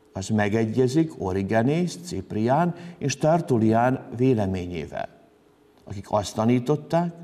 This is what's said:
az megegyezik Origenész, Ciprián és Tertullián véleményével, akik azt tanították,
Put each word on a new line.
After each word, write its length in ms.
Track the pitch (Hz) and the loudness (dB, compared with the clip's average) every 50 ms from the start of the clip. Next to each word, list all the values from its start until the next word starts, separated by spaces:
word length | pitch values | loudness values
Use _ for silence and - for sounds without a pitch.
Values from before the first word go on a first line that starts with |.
| _ _ _ | _ _ _
az 140 | 98 98 | -10 -4
megegyezik 840 | - 110 104 104 104 104 113 110 110 107 123 127 123 127 160 165 160 - | -2 0 2 2 2 2 0 0 0 2 0 0 2 2 2 0 0 -4
Origenész, 840 | - 95 92 92 98 98 95 110 113 117 135 151 170 180 165 - - - | -6 -4 -2 -2 -2 -2 2 2 2 2 2 0 0 -2 -4 -6 -10 -12
Ciprián 720 | - 95 95 95 - 101 107 110 120 131 156 175 175 170 - - - - | -10 -10 -10 -8 -6 -4 -2 0 2 2 2 2 0 -2 -6 -14 -18 -12
és 200 | - - 139 - | -6 -4 -4 -2
Tertullián 880 | - - 151 165 170 170 - 131 110 110 110 110 113 120 127 131 131 - - - | 0 2 2 2 2 2 2 2 4 4 4 4 4 4 2 0 -2 -6 -10 -2
véleményével, 880 | 113 127 131 123 107 101 95 95 92 90 87 87 82 71 64 65 - - - - - _ _ _ _ _ _ _ _ _ _ _ _ _ | 2 2 4 4 2 0 -2 -2 -4 -6 -6 -8 -8 -10 -8 -8 -10 -10 -10 -14 -20 _ _ _ _ _ _ _ _ _ _ _ _ _
akik 280 | - 98 101 98 - | -14 -14 -14 -8 -2
azt 240 | - 107 101 - - | -2 -2 -2 -2 -2
tanították, 800 | 110 110 117 123 127 123 131 151 151 - - 160 170 175 170 170 - | 0 2 4 4 2 2 0 -2 -2 -2 -2 0 0 0 0 -6 -10